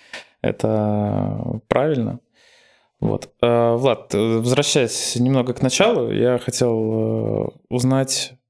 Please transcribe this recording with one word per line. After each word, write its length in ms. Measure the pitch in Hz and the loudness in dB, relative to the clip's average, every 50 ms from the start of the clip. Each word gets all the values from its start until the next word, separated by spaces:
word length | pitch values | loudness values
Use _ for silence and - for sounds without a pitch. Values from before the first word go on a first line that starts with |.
| - - - - - - _ _ | -20 -20 -20 -20 -20 -20 _ _
Это 1200 | - - 101 - - 110 110 107 107 104 104 104 104 104 104 101 101 101 104 104 - - - 110 - _ | -4 -4 -2 -2 -2 0 0 0 0 0 0 0 0 0 0 0 -2 -2 -4 -4 -6 -6 -6 -8 -4 _
правильно. 520 | - - 135 156 156 131 113 107 - 123 - _ _ _ _ _ _ _ _ _ _ _ _ _ _ _ | 0 2 2 2 0 0 -2 -2 -4 -8 -12 _ _ _ _ _ _ _ _ _ _ _ _ _ _ _
Вот. 300 | - - - - - - _ _ - | -2 -2 -2 -2 -4 -10 _ _ 0
Э, 320 | 120 120 117 117 117 117 | 2 4 4 4 2 2
Влад, 400 | 120 127 135 113 - - - - | 2 2 2 0 0 -2 -4 -2
э, 40 | - 107 113 113 113 | 0 2 2 0 0
возвращаясь 760 | 113 123 127 135 143 - - 156 127 113 - - - - - | 2 2 2 2 2 2 2 2 0 0 -2 -4 -6 -4 -2
немного 360 | 123 123 127 139 131 120 127 120 | 0 0 2 2 2 0 -2 -2
к 80 | - - | -2 -2
началу, 480 | 131 - - - 226 240 170 120 113 | -2 2 2 2 2 2 0 0 -2
я 280 | 101 104 113 123 123 120 | 0 2 2 2 2 0
хотел, 1080 | - - - - 131 120 113 113 110 110 110 110 110 110 113 110 110 110 107 - - - | -2 -4 -2 0 0 0 2 0 0 0 0 0 0 0 0 -2 -2 -2 -2 -2 -2 -4
э, 0 | - - _ _ | -6 -12 _ _
узнать, 680 | - 123 120 127 131 135 135 131 - - - - - - _ _ | -4 -2 0 2 2 0 0 -2 -4 -6 -6 -8 -12 -18 _ _